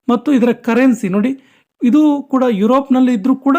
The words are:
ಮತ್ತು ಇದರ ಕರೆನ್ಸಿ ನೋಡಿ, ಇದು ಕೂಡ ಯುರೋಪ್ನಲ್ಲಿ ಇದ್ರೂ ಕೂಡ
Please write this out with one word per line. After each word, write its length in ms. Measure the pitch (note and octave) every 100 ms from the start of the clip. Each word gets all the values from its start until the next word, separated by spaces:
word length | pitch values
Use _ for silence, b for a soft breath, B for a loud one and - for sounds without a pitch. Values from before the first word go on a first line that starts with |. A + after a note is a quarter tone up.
| -
ಮತ್ತು 240 | A#3+ D4
ಇದರ 180 | C4 A#3+
ಕರೆನ್ಸಿ 580 | A#3 - A#3 C4 A#3 F#3+
ನೋಡಿ, 300 | G3 B3 C4+ b b b _
ಇದು 400 | A#3+ C#4+ D4+ C#4+
ಕೂಡ 200 | C#4+ C4 B3+
ಯುರೋಪ್ನಲ್ಲಿ 640 | G3 A3 C4 C4+ B3+ B3+
ಇದ್ರೂ 220 | A#3 C4 C4+
ಕೂಡ 220 | C#4